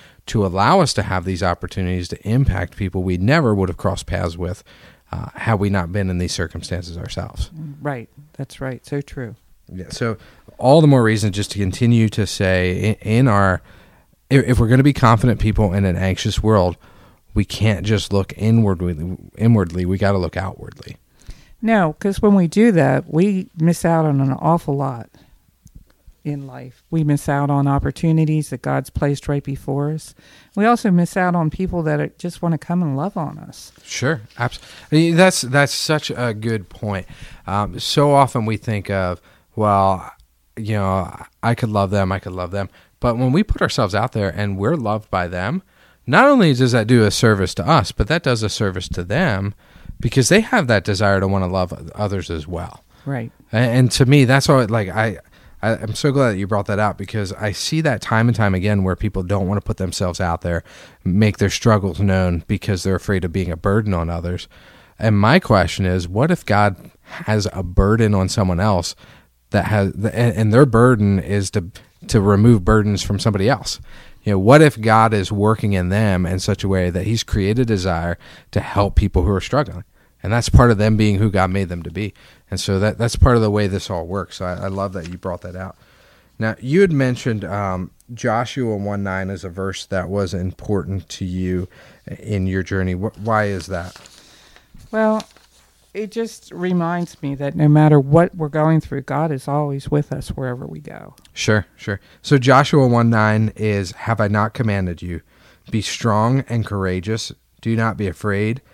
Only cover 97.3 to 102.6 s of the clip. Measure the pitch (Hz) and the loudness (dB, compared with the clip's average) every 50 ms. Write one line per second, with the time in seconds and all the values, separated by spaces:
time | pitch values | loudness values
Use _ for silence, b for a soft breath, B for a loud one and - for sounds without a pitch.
97.3 | 143 135 143 139 170 - 151 151 151 151 151 151 151 143 135 139 156 165 175 - | -6 -4 -6 -4 0 4 4 6 8 8 8 8 6 6 6 6 4 4 4 4
98.3 | - 165 156 143 151 156 151 160 160 151 - - 135 139 131 - 135 147 160 160 | 0 -6 -6 -4 0 0 2 2 2 2 0 -2 -8 -8 -6 -6 -4 -2 -2 -2
99.3 | 143 127 - 143 143 151 147 143 139 139 - - 147 147 143 - 139 131 - - | -4 -6 -6 -4 -2 -2 -2 -4 -6 -8 -6 -2 -2 -2 -2 -4 -6 -10 -8 -10
100.3 | - 139 131 127 123 131 - - 156 151 147 - - - 50 50 - _ _ _ | -8 -8 -6 -8 -8 -8 -10 -14 -14 -14 -16 -16 -18 -18 -18 -20 -20 _ _ _
101.3 | - - - 113 107 104 - _ _ - - 113 101 - b b b b b - | -12 -4 0 2 2 2 0 _ _ -14 -10 -10 -10 -10 b b b b b 2
102.3 | 147 131 120 131 127 135 | 2 4 6 6 6 6